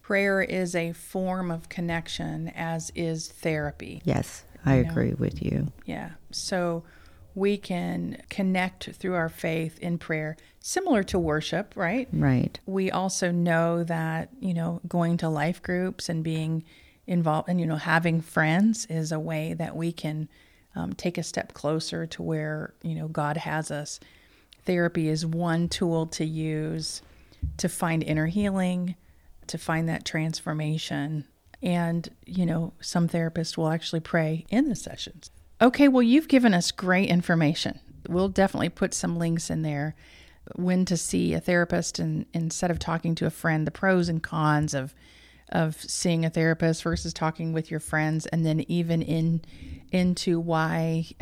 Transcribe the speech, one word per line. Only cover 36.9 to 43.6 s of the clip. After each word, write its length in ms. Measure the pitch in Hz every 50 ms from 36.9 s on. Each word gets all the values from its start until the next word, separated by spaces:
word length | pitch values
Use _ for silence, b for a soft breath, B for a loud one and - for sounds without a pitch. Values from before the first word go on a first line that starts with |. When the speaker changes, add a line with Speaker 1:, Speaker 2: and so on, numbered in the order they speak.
| 185 185 196 -
Speaker 1:
information. 720 | 170 175 - - 175 165 156 147 165 - - - - - - - - - - -
We'll 180 | 170 180 190
definitely 420 | 196 185 - 190 190 - - - 170
put 240 | - - 196 180 -
some 240 | - - 175 170
links 320 | 170 170 165 165 165 - -
in 120 | 165 160
there, 340 | 160 156 147 143 147 156 151 b b b b b b b b b b - -
when 280 | - 180 180 185 185 185
to 120 | - 180
see 360 | 165 - - - 180 175 170 160
a 60 | 165
therapist 580 | - - 180 175 170 - 175 170 165 - -
and 280 | - 165 160 156 156 - _ -
instead 380 | 170 165 165 - - 185 175
of 60 | 165
talking 380 | 151 - - 165 165 - 165 165
to 100 | - 160
a 40 | 156
friend, 340 | - - - 165 156 156